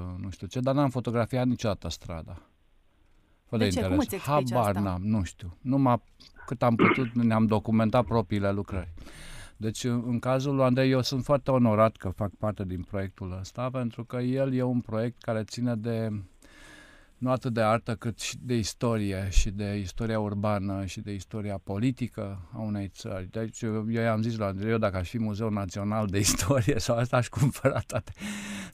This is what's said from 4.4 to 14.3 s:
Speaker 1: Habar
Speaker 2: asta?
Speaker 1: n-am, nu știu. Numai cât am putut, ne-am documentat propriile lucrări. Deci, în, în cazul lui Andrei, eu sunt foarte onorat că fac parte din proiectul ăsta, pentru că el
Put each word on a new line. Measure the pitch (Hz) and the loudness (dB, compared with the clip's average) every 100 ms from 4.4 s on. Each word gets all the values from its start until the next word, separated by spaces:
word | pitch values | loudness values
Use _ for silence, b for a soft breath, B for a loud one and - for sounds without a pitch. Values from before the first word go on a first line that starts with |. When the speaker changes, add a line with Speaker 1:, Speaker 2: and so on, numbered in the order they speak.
| 127 | 2
Speaker 1:
Habar | 123 104 | 2 2
Speaker 2:
asta? | 98 | 2
Speaker 1:
n-am, | 101 90 | 0 -2
nu | 104 110 | 0 0
știu. | 85 - 87 - | 0 -6 -14 -10
Numai | 127 135 131 120 _ _ - - - | 0 4 4 4 _ _ -20 -20 -10
cât | 113 | 0
am | 123 | 2
putut, | 117 - - 123 | 6 4 4 0
ne-am | 120 117 110 110 | 2 4 4 4
documentat | 107 113 110 110 123 | 2 2 2 4 2
propriile | 113 113 - 104 101 | 2 0 0 0 0
lucrări. | 101 98 98 87 - B B B B B B | 0 -4 -6 -8 -12 B B B B B B
Deci, | 107 104 | -6 -4
în, | 127 120 117 | -2 -2 0
în | 117 | -2
cazul | 127 131 139 | 0 0 2
lui | 135 | 4
Andrei, | 127 123 131 | 4 6 4
eu | 131 | 4
sunt | 123 135 | 2 -2
foarte | 120 143 - | 2 2 4
onorat | 131 120 107 110 - | 4 6 8 6 4
că | 95 | -6
fac | - 101 - | -2 -4 -2
parte | 107 101 | -4 -2
din | 95 90 | -4 -4
proiectul | 87 101 95 - 95 92 | -4 -6 -6 -8 -10 -8
ăsta, | 95 - 127 | -10 -6 -6
pentru | 131 120 - | -4 -6 -6
că | 117 123 | -8 -4
el | 127 | -2